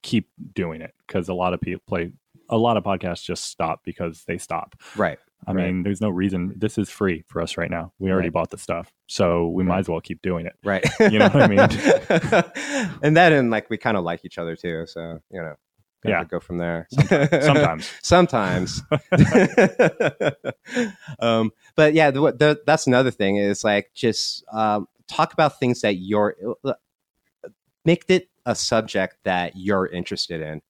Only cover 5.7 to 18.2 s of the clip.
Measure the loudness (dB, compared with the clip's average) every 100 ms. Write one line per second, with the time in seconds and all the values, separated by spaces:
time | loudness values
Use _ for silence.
5.7 | -2 -4 -2 -2 0 -2 -2 -6 -4 -4
6.7 | -4 -6 -2 -2 -2 -8 -8 -6 -6 -6
7.7 | -6 -8 _ -2 0 0 -2 -4 -8 -8
8.7 | -8 -8 _ _ 0 2 2 0 0 0
9.7 | 0 -2 -6 -8 -8 -6 -6 -8 _ -2
10.7 | 0 -2 0 0 4 4 6 4 6 4
11.7 | 2 2 2 2 -2 2 0 0 -8 -6
12.7 | -4 -4 -2 2 6 6 4 2 -2 -4
13.7 | -4 -2 0 -2 -6 -10 -8 -8 -6 -8
14.7 | -8 -10 -12 -12 -14 _ -12 -12 -14 _
15.7 | _ _ _ -2 -2 -2 -8 -6 -6 -4
16.7 | -6 -4 -2 2 2 2 2 4 4 2
17.7 | 0 -10 -12 2 4